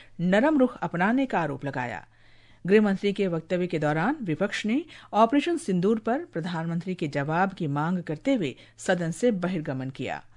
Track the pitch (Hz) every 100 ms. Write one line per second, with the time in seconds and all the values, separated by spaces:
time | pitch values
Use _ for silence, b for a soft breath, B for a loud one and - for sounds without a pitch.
0 | B B 180 202 294 294 254 - 170 170
1 | 196 262 262 190 151 135 139 135 120 95
2 | - b b b b b 170 214 208 190
3 | 202 202 190 165 - 180 180 160 151 156
4 | 208 311 185 151 208 - 214 269 349 B
5 | B 214 226 285 349 339 - 180 196 226
6 | 226 277 349 170 175 165 165 170 185 180
7 | 151 143 139 170 196 190 156 147 160 185
8 | 165 156 269 262 139 - B B - 180
9 | 165 - 247 190 180 185 151 131 131 -
10 | 107 73 -